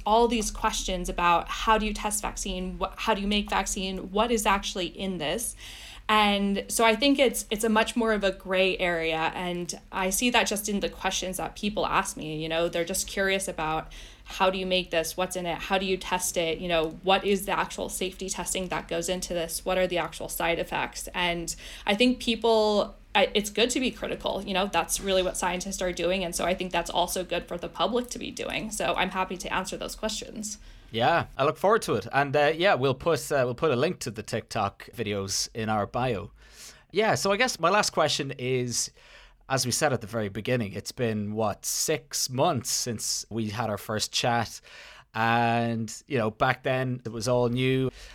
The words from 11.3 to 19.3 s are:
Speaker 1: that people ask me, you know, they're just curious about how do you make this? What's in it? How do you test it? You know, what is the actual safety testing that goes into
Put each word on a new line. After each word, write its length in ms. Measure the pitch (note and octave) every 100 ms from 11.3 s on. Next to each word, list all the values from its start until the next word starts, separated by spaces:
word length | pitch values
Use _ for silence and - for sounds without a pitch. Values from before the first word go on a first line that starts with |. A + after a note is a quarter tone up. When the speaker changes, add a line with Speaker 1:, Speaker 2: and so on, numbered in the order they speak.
| F#3
Speaker 1:
that 180 | D#3+ -
people 300 | G#3 G#3 D#3+
ask 320 | D3+ G3+ -
me, 240 | D#3 D#3
you 80 | D#3+
know, 180 | D#3+ E3+
they're 160 | E3+ E3+
just 220 | F#3+ -
curious 400 | - G3 F#3+ F#3+
about 440 | F3 D#3 D#3 - - - -
how 260 | - - F#3+
do 80 | F#3+
you 80 | F#3
make 240 | F#3 F3+
this? 280 | E3+ D#3+ -
What's 180 | F#3 F3+
in 100 | F3
it? 120 | D#3
How 200 | - G3
do 80 | F#3+
you 120 | F#3
test 400 | - F3+ - F#3
it? 220 | E3 D#3+
You 80 | F3+
know, 300 | E3+ D#3+ D#3
what 220 | F3+ F#3+ -
is 200 | G3 G3
the 60 |
actual 380 | F3 - - F#3+
safety 400 | - F#3 - F#3+
testing 400 | - F3 F#3+ F#3
that 180 | D#3 F#3
goes 220 | E3+ E3+
into 240 | F3+ -